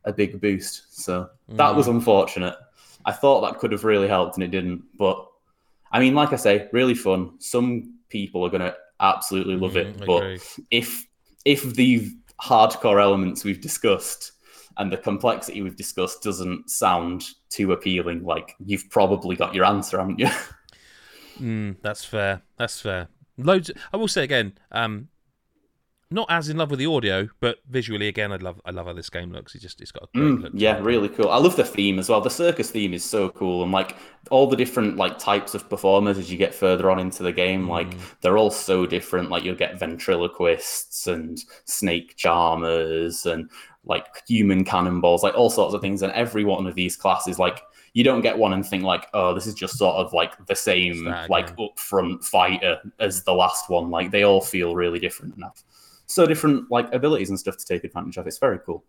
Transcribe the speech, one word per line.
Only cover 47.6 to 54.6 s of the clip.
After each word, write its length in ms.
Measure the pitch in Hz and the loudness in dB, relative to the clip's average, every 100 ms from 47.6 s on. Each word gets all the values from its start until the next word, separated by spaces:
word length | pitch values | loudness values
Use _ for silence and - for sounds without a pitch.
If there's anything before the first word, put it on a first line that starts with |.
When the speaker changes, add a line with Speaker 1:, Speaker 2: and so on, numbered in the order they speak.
| - _ _ | -16 _ _
Speaker 1:
you 80 | 117 | 2
don't 180 | 131 123 | 4 4
get 160 | 117 101 | 0 2
one 160 | 107 | 2
and 120 | 95 | 2
think, 180 | 98 95 | -2 -2
like, 240 | 92 90 - | 0 -2 -2
"Oh, 180 | 107 90 | 0 0
this 120 | 90 104 | 0 -6
is 60 | |
just 220 | 107 90 - | -8 -8 2
sort 160 | 98 | 2
of, 180 | 92 90 | 2 0
like, 320 | 87 85 - | 0 -2 -6
the 100 | - | -6
same, 380 | - - 90 90 | -2 2 2 0
Speaker 2:
It's 100 | 85 | -2
that 240 | 85 87 85 | -6 -8 -2
Speaker 1:
like, 200 | 90 87 | -2 -2
Speaker 2:
again. 180 | 87 104 | -8 -10
Speaker 1:
upfront 480 | - - 98 90 90 | -10 -2 -2 0 -4
fighter 560 | - 95 90 95 95 82 - _ | 0 2 2 2 -2 -4 -8 _
as 240 | 107 90 | -4 -2
the 100 | - | 0
last 340 | 90 90 - - | 4 2 0 -2
one." 200 | 87 85 | -2 0
Like, 220 | 87 92 | -4 0
they 120 | 104 | 2
all 180 | 101 98 | 6 4
feel 340 | - 95 | 2 -2